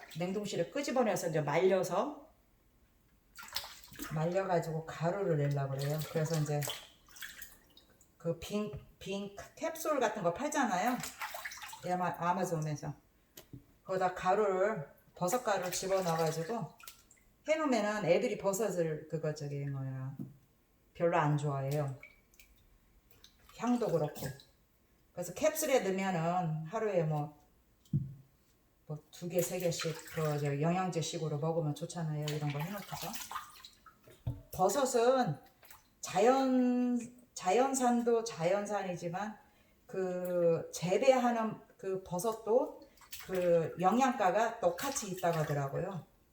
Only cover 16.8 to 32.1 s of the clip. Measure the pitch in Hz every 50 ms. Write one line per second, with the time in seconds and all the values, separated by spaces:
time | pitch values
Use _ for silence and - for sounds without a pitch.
16.8 | - - - - - _ _ _ _ _ _ _ _ 294 311 320 311 285 247 214
17.8 | 202 208 214 208 180 160 180 202 226 208 208 - 190 196 196 202 220 190 170 175
18.8 | 165 160 151 151 - - 165 156 160 151 151 - 147 143 143 143 143 143 139 135
19.8 | 131 131 131 131 131 135 135 - 139 - - - _ _ _ _ _ _ _ _
20.8 | _ _ _ - 170 170 175 165 147 147 147 147 147 147 135 135 135 139 147 151
21.8 | 139 135 127 - - - - _ _ _ _ - - _ _ _ _ _ - _
22.8 | _ _ _ _ _ _ - - - - _ _ _ - - - 226 247 247 240
23.8 | 220 165 165 156 151 147 - - - - - - - _ _ _ _ _ _ _
24.8 | _ _ _ _ _ _ _ 175 180 180 - - 285 311 302 - 311 285 269 233
25.8 | 190 190 185 196 196 190 185 160 165 170 180 185 170 156 156 156 - - 226 220
26.8 | 220 208 190 175 156 156 151 147 147 151 - - - _ _ _ _ _ _ _
27.8 | _ _ - 139 - - - - - _ _ _ _ _ _ _ _ _ _ _
28.8 | _ - 151 151 - _ - - 180 170 170 180 170 - 180 185 175 170 156 -
29.8 | - 165 156 - - - - 160 156 151 147 147 147 143 139 139 151 170 175 185
30.8 | 185 180 160 165 151 - - 165 160 151 147 131 160 160 165 170 156 147 143 -
31.8 | 170 - - 175 165 156